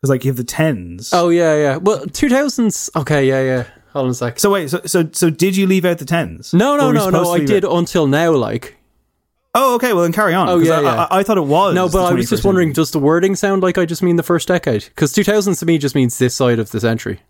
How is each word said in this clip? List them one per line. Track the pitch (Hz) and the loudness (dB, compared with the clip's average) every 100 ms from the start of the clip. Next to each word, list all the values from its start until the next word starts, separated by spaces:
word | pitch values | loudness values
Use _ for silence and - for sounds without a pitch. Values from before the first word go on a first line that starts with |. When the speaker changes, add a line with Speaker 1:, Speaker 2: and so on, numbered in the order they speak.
Speaker 1:
'Cause, | 139 | 0
like, | 135 | -2
you | 135 | -2
have | 123 | -4
the | |
tens. | 120 - 160 120 85 87 117 | -8 -2 -2 -2 -8 -14 -4
Speaker 2:
Oh, | 180 175 | 0 2
yeah, | 170 165 151 | 2 2 2
yeah. | 147 135 | 0 0
Well, | 185 214 - | 0 -2 -4
two | - 294 | -2 0
thousands, | 254 285 - 226 - - - | 2 0 0 -2 -2 -6 -6
okay, | 139 151 135 | -2 0 2
yeah, | 135 | 2
yeah. | 131 127 117 - _ | 0 -2 -4 -14 _
Hold | 147 131 | -4 -4
on | |
a | |
sec. | 123 120 113 | -2 -6 -2
Speaker 1:
So | 202 | 0
wait, | 196 151 | 0 -2
so, | 156 - | -6 -2
so, | 185 160 | 0 0
so | - 175 | 0 -2
did | 151 190 190 | 0 0 0
you | 190 | 2
leave | 190 | 2
out | 175 170 | 0 -4
the | |
tens? | 135 170 123 82 - | -4 -4 -4 -10 -2
Speaker 2:
No, | 175 185 - | 2 2 2
no, | |
Speaker 1:
Or | - | 2
were | |
you | - | 2
Speaker 2:
no, | 190 | 2
Speaker 1:
supposed | |
Speaker 2:
no, | 180 | 0
Speaker 1:
to | - | 2
Speaker 2:
I | 170 | 0
Speaker 1:
leave | 143 | 2
Speaker 2:
did | 202 | 0
Speaker 1:
it? | 196 | 2
Speaker 2:
until | 170 170 180 147 | 0 0 0 2
now, | 139 170 | 2 2
like. | 156 110 113 - - _ _ _ _ _ _ _ | 0 0 -6 -10 -20 _ _ _ _ _ _ _
Speaker 1:
Oh, | 233 269 | 0 2
okay, | 240 247 | 2 0
well, | 196 | 0
then | 175 | 0
carry | 170 214 | 0 0
on, | 175 175 | 2 2
Speaker 2:
Oh, | 175 | 2
Speaker 1:
'cause | 165 | 4
Speaker 2:
yeah, | 160 | 2
Speaker 1:
I, | |
Speaker 2:
yeah. | 143 117 170 | 0 0 0
Speaker 1:
I, | 185 | 0
I | |
thought | 196 208 | 2 0
it | |
was | 147 151 196 | 2 2 2
Speaker 2:
No, | 180 185 | 2 0
but | |
Speaker 1:
the | 190 | 0
Speaker 2:
I | 180 | 2
was | 180 | 0
just | 185 208 | 0 0
Speaker 1:
twenty-first | 196 | 2
Speaker 2:
wondering, | 185 165 | 2 2
Speaker 1:
century. | 139 | 0
Speaker 2:
does | 156 | -2
the | 156 | 0
wording | 139 165 190 196 | 2 2 2 0
sound | 202 196 | 0 0
like | 185 180 | 0 0
I | |
just | 170 165 | -2 -2
mean | 180 170 | 0 0
the | |
first | 160 170 - | 0 -2 0
decade? | 180 - 110 - - | -2 0 -2 -4 -2
'Cause | 147 | 0
two | - | 2
thousands | 208 214 202 180 | 2 2 0 -2
to | 165 | 0
me | 165 | 0
just | 139 | 0
means | 143 127 - | 0 0 2
this | 127 | -2
side | - 127 117 | 2 0 0
of | 107 | -2
the | 113 | -2
century. | 117 113 - - _ | -2 -2 -4 -10 _